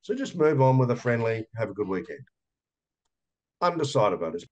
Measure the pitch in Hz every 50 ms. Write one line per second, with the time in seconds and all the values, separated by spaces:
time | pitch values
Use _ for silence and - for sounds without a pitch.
0 | _ - 214 262 269 - - 180 151 156 156 135 131 131 131 131 127 120 120 117
1 | - 123 120 117 117 113 113 113 110 _ - 110 113 101 98 101 104 92 95 92
2 | 82 - 78 67 - _ _ _ _ _ _ _ _ _ _ _ _ _ _ _
3 | _ _ _ _ _ _ _ _ _ _ _ _ 170 175 170 165 151 135 - 131
4 | 107 101 90 80 85 80 78 85 - _